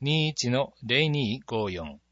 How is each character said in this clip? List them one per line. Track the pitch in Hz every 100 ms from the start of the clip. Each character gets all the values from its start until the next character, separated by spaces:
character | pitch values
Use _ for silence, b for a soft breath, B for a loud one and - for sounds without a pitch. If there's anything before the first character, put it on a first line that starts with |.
二 | 139 156 156
一 | 151 120
の | 127 135 -
零 | 113 127 156
二 | 147 117 131 -
五 | 113 104
四。 | 90 78 71 _